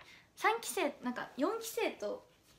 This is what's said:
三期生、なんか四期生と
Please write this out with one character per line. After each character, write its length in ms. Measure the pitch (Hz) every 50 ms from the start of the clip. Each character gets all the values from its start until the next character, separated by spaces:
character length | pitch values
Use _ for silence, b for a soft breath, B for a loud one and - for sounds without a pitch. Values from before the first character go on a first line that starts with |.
| B B B B B B _
三 240 | - - 403 440 453 -
期 80 | -
生、 240 | - 392 330 285 - - -
な 80 | 247
ん 40 | 233
か 140 | - - - -
四 220 | 247 285 370 453 453
期 80 | 453 -
生 220 | - 453 - -
と 360 | - - 208 202 202 - - - - _ _ - -